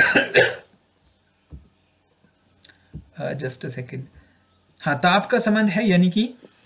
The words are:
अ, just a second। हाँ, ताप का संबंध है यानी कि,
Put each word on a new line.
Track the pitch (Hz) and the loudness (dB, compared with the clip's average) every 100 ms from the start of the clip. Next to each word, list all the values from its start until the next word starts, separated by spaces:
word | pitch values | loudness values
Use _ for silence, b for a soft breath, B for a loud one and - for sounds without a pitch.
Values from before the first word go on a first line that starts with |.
| 1077 - - - - - - _ _ _ _ _ _ _ _ - - _ _ _ _ _ _ _ _ _ b b b - - - | 4 2 2 2 2 -2 -14 _ _ _ _ _ _ _ _ -20 -20 _ _ _ _ _ _ _ _ _ b b b -20 -20 -12
अ, | 139 | -10
just | 139 131 - | -8 -10 -10
a | 135 | -12
second। | 127 123 - - b b b b b _ _ | -12 -12 -14 -16 b b b b b _ _
हाँ, | 156 135 | -4 0
ताप | 180 196 202 | 2 2 2
का | 240 | 0
संबंध | 214 214 214 | 0 2 2
है | 180 220 | 0 2
यानी | 175 180 | 4 4
कि, | 208 247 B B B | 2 -2 B B B